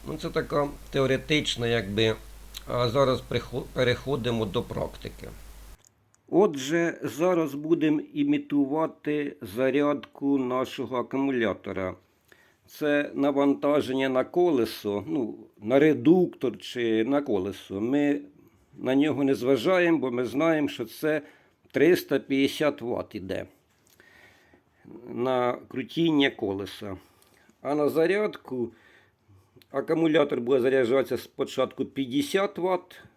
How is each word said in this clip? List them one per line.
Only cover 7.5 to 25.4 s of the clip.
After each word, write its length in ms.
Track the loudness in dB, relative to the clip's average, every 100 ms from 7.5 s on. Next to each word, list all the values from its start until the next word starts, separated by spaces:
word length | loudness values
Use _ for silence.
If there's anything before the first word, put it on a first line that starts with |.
будемо 460 | -4 0 2 2 0 -2
імітувати 1200 | -2 0 0 0 0 0 0 -2 -4 -4 -4 -4 -8 -10 0
зарядку 840 | 2 2 2 0 -6 -4 0 0
нашого 580 | 0 -2 -2 -6 -4 -4
акумулятора. 1000 | -2 -2 0 2 0 -2 -6 -6 -6 -8 _ _ _ _ _ _ _
Це 440 | -6 0 0 -2
навантаження 960 | 0 0 4 2 4 2 2 2 0 2
на 160 | 2
колесо, 800 | 0 2 4 4 0 -2 -4 -4 -2
ну, 280 | -4 -4 -8 -18 _
на 160 | 2 6
редуктор 800 | 6 6 6 6 4 0 -4 -4
чи 460 | -10 -2 2 2
на 180 | 2 0
колесо. 580 | 0 -2 -2 -8 -8 -4
Ми 400 | 0 2 2 0 -4 -20 _ _ _ -6
на 160 | 0
нього 300 | 2 2 2
не 100 | 0
зважаємо, 640 | 2 2 2 2 2 4 2
бо 120 | 0
ми 140 | -2
знаємо, 440 | -2 0 2 2 0
що 160 | -4
це 380 | -10 -4 -2 -2 -6 -20 _ _ _
триста 460 | 4 6 4 2 -4
п'ятдесят 640 | 0 2 2 2 -2 0
ватт 320 | -6 -6 -6
іде 320 | -10 -8 -8 -8 _ _ _ _ _ -20 -20 -20 _ _ _ _ _ -20 -20 -12
на 480 | -4 0 0